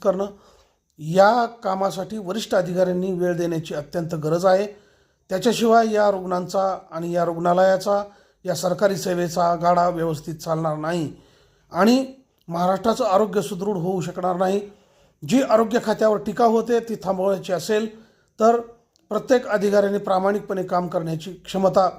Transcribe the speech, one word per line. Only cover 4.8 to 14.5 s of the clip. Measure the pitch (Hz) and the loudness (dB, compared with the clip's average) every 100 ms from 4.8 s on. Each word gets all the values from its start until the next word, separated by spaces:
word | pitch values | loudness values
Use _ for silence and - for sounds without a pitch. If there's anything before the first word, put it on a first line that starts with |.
| _ _ _ _ - | _ _ _ _ -8
त्याच्याशिवाय | 190 240 180 226 226 226 | -2 0 2 4 4 4
या | 214 208 | 2 2
रुग्णांचा | 190 185 180 180 202 190 175 - | 0 -2 -4 -2 -2 -2 -4 -8
आणि | 160 170 | -8 -4
या | 175 170 | -2 -2
रुग्णालयाचा, | 170 175 180 190 190 202 202 202 - _ _ 180 | 0 0 4 4 4 0 -2 -2 -12 _ _ -8
या | 175 | -4
सरकारी | 185 180 208 190 | -2 2 0 0
सेवेचा | 190 175 175 170 170 170 | -2 -2 -2 0 0 2
गाडा | 170 175 175 | 2 4 2
व्यवस्थित | 175 165 156 175 160 | 0 -2 -4 -8 -10
चालणार | 170 160 160 151 | -4 -2 -2 -4
नाही | 156 175 156 - _ _ _ _ _ | -4 -4 -4 -8 _ _ _ _ _
आणि | 165 202 254 262 - _ _ - | 2 4 4 0 -10 _ _ -10
महाराष्ट्राचं | 170 180 190 226 220 233 | -2 0 0 0 0 2
आरोग्य | 190 208 196 | 2 2 0
सुदृढ | 185 190 196 196 | -4 -4 -4 -4
होऊ | 170 190 | -2 -2
शकणार | 160 180 180 180 | -4 -4 -2 0
नाही. | 185 | 0